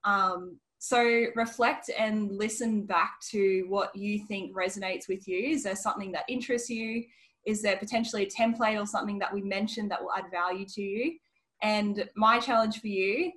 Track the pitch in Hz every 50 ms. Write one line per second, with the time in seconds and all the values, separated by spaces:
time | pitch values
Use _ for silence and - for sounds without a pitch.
0 | - 202 202 196 190 185 180 180 180 180 170 - _ _ _ _ - - 247 240
1 | 240 233 233 233 233 233 - 233 233 226 - - 233 247 302 - - - - -
2 | 220 220 214 214 208 196 196 196 214 220 220 - 233 226 214 208 196 - 185 170
3 | - - - - - - - 208 196 190 190 190 185 185 196 202 - - - 196
4 | 202 208 208 208 208 - 208 196 185 - 190 190 180 190 190 202 196 185 190 -
5 | - - 190 190 - 196 185 185 226 285 320 269 - 196 190 - - 214 - -
6 | 196 190 180 151 - - 254 254 240 - 247 240 240 - 233 220 226 226 226 233
7 | 233 - _ _ _ _ _ _ _ 208 214 208 214 202 190 190 220 208 240 226
8 | 233 - - 208 196 196 - - 226 226 226 233 233 214 220 214 208 208 - -
9 | - 208 202 202 202 - 196 202 196 196 196 196 214 214 - 226 208 196 180 -
10 | - 180 185 190 185 175 185 175 175 180 185 190 196 196 - 208 202 196 196 220
11 | 254 320 330 - _ _ _ _ _ _ _ _ 208 214 214 208 208 208 202 202
12 | - - _ 208 214 220 233 240 240 269 240 226 226 220 214 - - 214 196 190
13 | 190 196 208 277 359 349 -